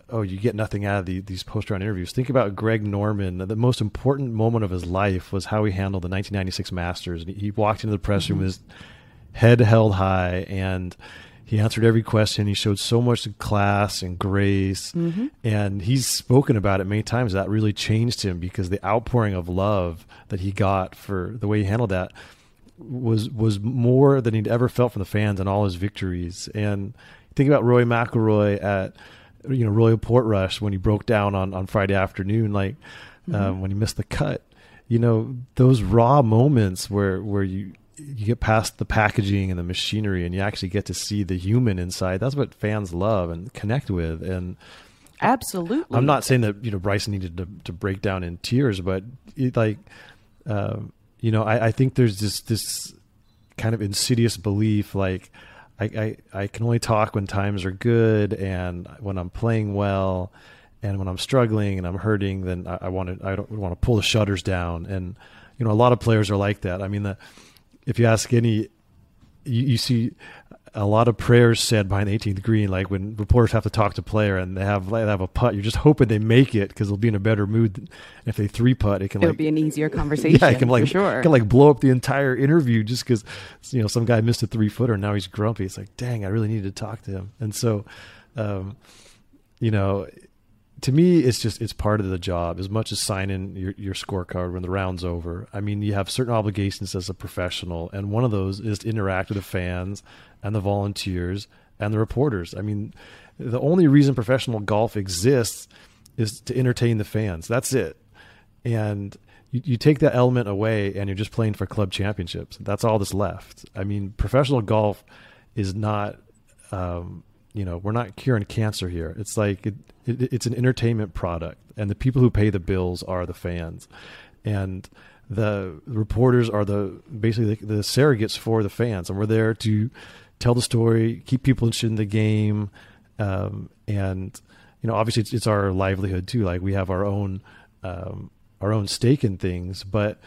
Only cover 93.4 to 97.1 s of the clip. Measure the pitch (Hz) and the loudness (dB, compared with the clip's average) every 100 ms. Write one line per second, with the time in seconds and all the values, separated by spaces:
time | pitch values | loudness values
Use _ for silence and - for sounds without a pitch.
93.4 | 98 98 92 98 101 92 - 98 90 90 | -6 -8 -8 -6 -8 -8 -6 -6 -6 -6
94.4 | 90 90 90 95 95 90 87 85 85 87 | -6 -6 -4 -2 -2 -4 -4 -6 -6 -10
95.4 | 110 101 104 104 104 101 95 - 120 117 | -10 -8 -4 -2 -2 -2 -2 -4 0 0
96.4 | 107 101 98 - 98 95 92 | 0 -2 -4 -4 -6 -6 -8